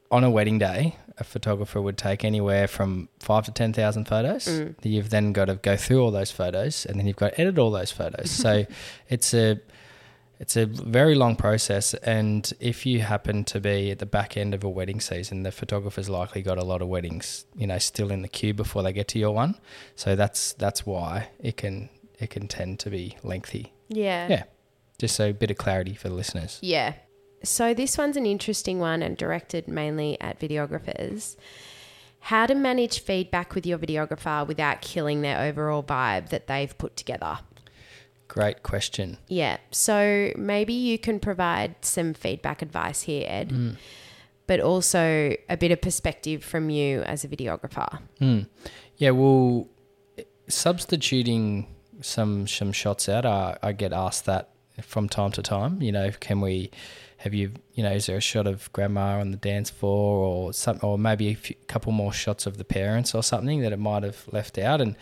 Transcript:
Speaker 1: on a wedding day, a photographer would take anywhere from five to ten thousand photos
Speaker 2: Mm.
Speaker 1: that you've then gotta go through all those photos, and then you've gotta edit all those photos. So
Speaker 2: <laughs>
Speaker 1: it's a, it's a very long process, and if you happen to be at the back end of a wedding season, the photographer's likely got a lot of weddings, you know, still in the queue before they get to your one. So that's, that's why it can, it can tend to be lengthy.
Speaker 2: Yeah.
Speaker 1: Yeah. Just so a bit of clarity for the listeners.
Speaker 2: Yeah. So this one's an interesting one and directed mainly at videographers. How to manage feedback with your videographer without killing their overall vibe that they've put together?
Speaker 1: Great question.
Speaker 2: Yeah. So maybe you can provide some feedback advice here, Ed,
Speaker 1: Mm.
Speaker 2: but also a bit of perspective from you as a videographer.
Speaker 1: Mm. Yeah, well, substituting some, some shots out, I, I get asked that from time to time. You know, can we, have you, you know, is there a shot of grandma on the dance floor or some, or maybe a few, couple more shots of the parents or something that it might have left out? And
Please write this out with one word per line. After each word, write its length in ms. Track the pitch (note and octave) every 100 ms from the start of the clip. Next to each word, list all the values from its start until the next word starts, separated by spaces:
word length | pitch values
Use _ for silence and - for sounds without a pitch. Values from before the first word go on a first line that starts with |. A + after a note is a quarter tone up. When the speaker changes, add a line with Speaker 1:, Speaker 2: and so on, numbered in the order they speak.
| -
Speaker 1:
on 120 | A#2+
a 60 | B2+
wedding 300 | A2 G#2+ A2
day, 360 | G2 F#2 D#3+ - - -
a 60 |
photographer 580 | - A2+ A2 G2+ G#2 G#2
would 160 | G2+ G2
take 260 | G2+ G2+ A2
anywhere 420 | G#2+ G2+ G2 G2+
from 400 | - G2 F#2 E2+ -
five 260 | - A2 A2
to 60 |
ten 200 | - A2+
thousand 320 | A2 G#2+ A2 G#2+
photos 400 | G#2+ B2+ A3+ G#3
Speaker 2:
Mm. 300 | D#3+ D#3 -
Speaker 1:
that 80 | G#2+
you've 200 | G#2+ G#2
then 220 | A2 G#2
gotta 220 | G2+ G2 F#2+
go 200 | G2 G2
through 240 | - C3
all 80 | A#2+
those 200 | G2+ G2
photos, 540 | - F2+ F2+ B2+ - -
and 140 | G2
then 80 | G2
you've 80 | G2+
gotta 240 | G2+ -
edit 180 | F3+ F3
all 140 | A#2
those 200 | G2+ F#2
photos. 380 | - E2 - -
So 340 | - A#2+ G#2+ G2+ - -
Speaker 2:
<laughs> 220 | - -
Speaker 1:
it's 240 | B2 -
a, 260 | A#2 A2 A2 - - - - - - _ -
it's 180 | - A#2
a 80 | A2
very 500 | A#2 - A#2+ D#3 D3
long 220 | A#2+ A2+
process, 560 | G#2 A2 - G2+ G#2 -
and 560 | - A2 G#2+ G#2+ - -
if 260 | A#2+ A#2 C3
you 140 | A#2+
happen 460 | G#2+ G#2 - G#2 G2+
to 160 | G#2+
be 280 | G2+ G2+ G2
at 80 | G2
the 60 | G2+
back 300 | G#2 G2+ -
end 180 | G#2
of 120 | G2 G2+
a 40 |
wedding 300 | F#2 F#2 G2+
season, 440 | - F2+ F#2 G2
the 80 | F#2+
photographer's 560 | - A2 G#2 G2+ G2+ G2
likely 320 | F#2 F2+ G2+
got 160 | F#2+ F#2
a 60 | F2+
lot 160 | F2+
of 80 | F2+
weddings, 560 | F2+ F2 E2 - - - -
you 100 | G#2
know, 140 | F2+
still 320 | - - G2+
in 100 | G2
the 60 | F#2+
queue 260 | - G#2+
before 300 | G#2 G#2 G#2+
they 80 | F#2+
get 160 | G2 G2+
to 100 | A2
your 120 | G#2+
one. 240 | G#2+ C#3+ G#3 - - - -
So 220 | - G2
that's, 340 | G2+ - -
that's 320 | - G2+ - -
why 440 | F#2 E2+ F#2 A2 -
it 160 | C3 -
can, 340 | G2+ F#2+ G#2 - - -
it 100 | G#2+
can 180 | - G2+
tend 300 | - F#2 F#2+
to 100 | -
be 260 | G2+ F2+ -
lengthy. 480 | - F#2 - A2 A2+ _ -
Speaker 2:
Yeah. 400 | G#3+ G3+ F3 F3
Speaker 1:
Yeah. 160 | C3 - _ _ _ _ -
Just 160 | A2+ -
so 140 | G#2+
a 40 |
bit 180 | G#2 G#2+
of 60 | G2+
clarity 360 | - F#2+ F#2 G2+
for 140 | F#2+
the 60 | F#2
listeners. 440 | F#2+ F2+ E2 -
Speaker 2:
Yeah. 340 | F3+ D#3+ A#2 D3 - _ _ _
So 300 | - - A#3
this 240 | A#3 C4 -
one's 200 | D4 C#4+
an 80 | A3+
interesting 540 | G3+ - G#3 - F#3
one 240 | E3 D#3+
and 120 | E3+ E3+
directed 520 | - E3 - E3+ E3
mainly 520 | D#3+ D3+ D3+ D3+ -
at 200 | - -
videographers. 960 | D#3 D3+ D3 D3 - - - G#3 - - - - - - - - - _
How 260 | - A3 A#3
to 80 | C#4
manage 440 | C4+ B3+ A#3 -
feedback 520 | - F#3+ F#3 F3 F3+ F#3+
with 100 | E3+
your 100 | E3+
videographer 720 | D#3 D3+ D3+ D#3+ E3 D3+ D3
without 340 | D#3 D3+ -
killing 400 | - - D3 D3
their 180 | C#3+ -
overall 440 | C#3+ D3 D3+ D3
vibe 460 | C#3 C3+ B2+ F#2+ D#2+
that 180 | - -
they've 280 | C#3 C#3 -
put 180 | - -
together? 420 | - B2 D#2+ D2+ - - - - - - - _ -
Speaker 1:
Great 360 | - G#2 G2+
question. 540 | - G2+ - - F#2+ - -
Speaker 2:
Yeah. 300 | F#3 C#3 - -
So 600 | - - G#3 G#3 G3+ G3+ -
maybe 380 | G3+ G#3 G#3
you 240 | A#3+ B3 A3+
can 220 | A#3 G#3
provide 560 | G#3 F#3 F3 E3+ G#2+ E3+
some 340 | - - E3 D#3
feedback 480 | - F#2 - D3
advice 380 | D#3 D3+ E2 -
here, 220 | - D3 -
Ed, 220 | F#2+ -
Speaker 1:
Mm. 280 | B2+ A#2+ G#2 - - - - - _ -
Speaker 2:
but 120 | F#3
also 760 | D3 F#3 F3+ F3+ D#3+ D#3 D3 - -
a 80 | F3
bit 140 | F3
of 80 | E3+
perspective 600 | F#3 - E3 - D#3 D#3
from 280 | - E3 D#3
you 300 | D3+ C#3+ C3+
as 200 | - D3
a 40 | C#3
videographer. 720 | D3 B2+ E2 - - - - - -
Speaker 1:
Mm. 280 | C3 A2+ G2+ _ - - - -
Yeah, 140 | C#3+
well, 560 | B2+ C3+ C3+ B2+ A#2+ - _ _ _ _ - - _ -
substituting 1200 | - E3 F3+ - E3 - B2+ A#2+ A#2 G#2+ G2+ F#2+ - _ G#3+
some, 460 | - - G#2+ G2+ G2
some 240 | - G2+
shots 360 | G2 G#2 G2 -
out, 160 | G#2 A#2+
I, 320 | G2 F#2 F2+
I 100 | G#2
get 220 | G2+ G2
asked 320 | F2+ F#2 - -
that 240 | F#2+ - _ _ -
from 260 | - - G2+
time 220 | - G2+
to 80 | G2
time. 400 | G2 G2+ A#2+ F#3+
You 100 | B2+
know, 200 | G2+ G2 -
can 220 | - G2
we, 300 | G2 F#2 F#2 - - - - -
have 160 | G2+
you, 200 | G2+ G2 A#2 -
you 80 | -
know, 80 | G#2
is 140 | G2+ -
there 100 | F#2+
a 40 |
shot 240 | - A2+ G2+
of 260 | G2 -
grandma 460 | - G2+ G2+ G2 G2+
on 120 | G2+
the 60 | G2
dance 320 | G2+ G2+ G2+
floor 480 | - G2+ G2+ G#2 G2+ F#2+
or 280 | F2+ F2+
some, 260 | F#2+ - G#2
or 160 | G#2 G#2
maybe 300 | A2 G#2+ G#2
a 60 | G#2+
few, 200 | - - -
couple 240 | - A2+
more 200 | G#2+ G2+
shots 320 | - - G2+ -
of 120 | G2
the 80 | G2
parents 500 | G2 G2 A2+ B2+ A2+
or 80 |
something 380 | A2+ A2+ B2 D3+
that 100 | A#2
it 80 | G2+
might 240 | G#2+ G#2
have 220 | G2+ - -
left 260 | G#2+ G#2 -
out? 240 | G#2 D3+
And 140 | A#2 G2+